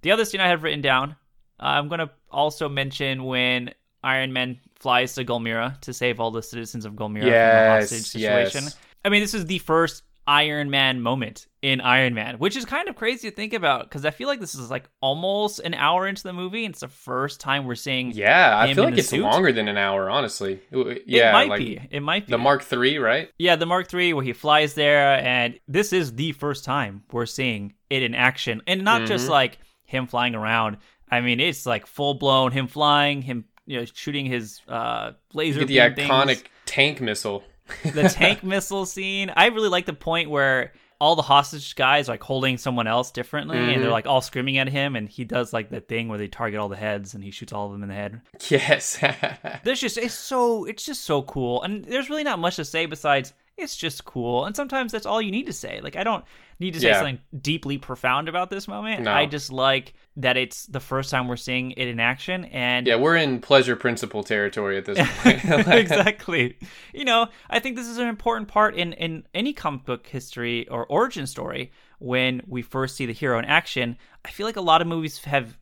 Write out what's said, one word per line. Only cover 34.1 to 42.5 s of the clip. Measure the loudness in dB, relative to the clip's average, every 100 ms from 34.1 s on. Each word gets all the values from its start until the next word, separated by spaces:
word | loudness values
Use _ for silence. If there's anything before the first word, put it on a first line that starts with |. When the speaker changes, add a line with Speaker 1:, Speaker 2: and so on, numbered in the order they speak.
| -4 -2
Speaker 1:
his, | -4 -6 -16 -10
uh, | -6 -4 -4 -6 -12 _
laser | -4 -2 0
Speaker 2:
Get | 4
the | 6 6 4
Speaker 1:
beam | 2
Speaker 2:
iconic | 2 4
Speaker 1:
things. | 0 -4 _ -8
Speaker 2:
tank | 2 2 2
missile. | -6 -4 -4 -6 -10 _ _
<laughs> | -8
Speaker 1:
The | -4 2 2
tank | 4 2 2
missile | -2 -2 -2 -6 -6
scene. | -6 -6 -4 -2 4
I | 4
really | 4 2
like | 2 -2
the |
point | -6 -2 -2 0
where | 2 4 2 0 _ _ _
all | 4 4
the |
hostage | 6 6 4 -8 -14 0
guys, | 2 2 2
like, | -6
holding | -4 -2 0